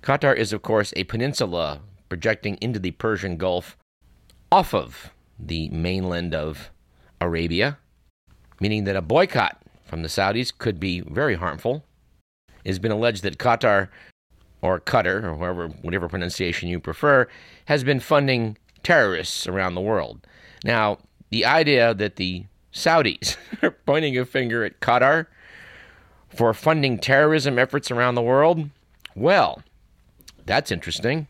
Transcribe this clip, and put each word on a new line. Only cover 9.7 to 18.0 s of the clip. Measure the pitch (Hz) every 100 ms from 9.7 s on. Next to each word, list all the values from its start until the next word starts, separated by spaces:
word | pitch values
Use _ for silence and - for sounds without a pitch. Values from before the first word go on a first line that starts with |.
| _
from | - 82
the | 80
Saudis | - 98 110 123 -
could | 117 87
be | 95 87
very | - 87 147
harmful. | 90 90 78 113 143 _ _ _ _ _ _ _ _
It | -
has | 95
been | 110
alleged | 107 120 104
that | 95 -
Qatar, | 127 117 120 101 95 - - _ _ _ _ _
or | - 90
Qatar, | - 123 87 95
or | 104
whoever, | 76 90 87 85
whatever | 78 85 90 85
pronunciation | 98 87 - 87 85 87
you | 87
prefer, | - 78 151 135 120 - - -
has | - 147
been | 127
funding | 135